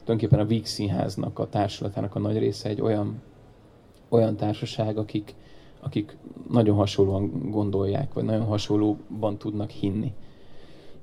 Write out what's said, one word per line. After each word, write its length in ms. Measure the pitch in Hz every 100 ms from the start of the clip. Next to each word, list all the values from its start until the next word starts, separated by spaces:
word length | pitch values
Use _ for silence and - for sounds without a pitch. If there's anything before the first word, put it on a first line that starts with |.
tulajdonképpen 420 | - 113 120 107 104
a 20 |
Víg 180 | 113 107
Színháznak, 760 | - 104 - 104 - 95 -
a 100 | 110
társulatának 640 | 104 101 - 101 101 104 104
a 40 |
nagy 180 | 104 107
része 320 | 113 - 110
egy 120 | 107
olyan, 400 | 107 107 104 107 - - - - - - - - -
olyan 260 | 117 110 107
társaság, 600 | 107 104 113 - 110 107
akik, 380 | 107 - - - - - - -
akik 380 | - 107 104 - - - -
nagyon 240 | 120 107 101
hasonlóan 760 | 98 - 98 98 101 - 92
gondolják, 640 | 107 104 95 95 101 -
vagy 100 | -
nagyon 220 | 113 110 110
hasonlóban 920 | 107 - 104 107 107 - 107 107 104
tudnak 320 | 110 104 -
hinni. 440 | - 101 95 - - - - - - - - - -